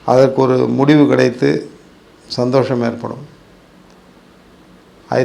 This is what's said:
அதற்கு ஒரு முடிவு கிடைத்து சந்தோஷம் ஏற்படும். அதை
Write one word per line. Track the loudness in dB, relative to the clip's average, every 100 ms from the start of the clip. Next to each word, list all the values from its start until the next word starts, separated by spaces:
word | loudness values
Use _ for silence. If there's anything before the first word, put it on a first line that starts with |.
| 0
அதற்கு | 2 2 2 0
ஒரு | 0 0 0
முடிவு | 2 4 4
கிடைத்து | 2 0 0 -2 -2 -8 -18 -20 _ _ _ -12 -6
சந்தோஷம் | -2 0 0 -2 -4
ஏற்படும். | -6 -10 -14 -18 -20 _ _ _ _ _ _ _ _ _ _ _ _ _ _ _ _ -6
அதை | -4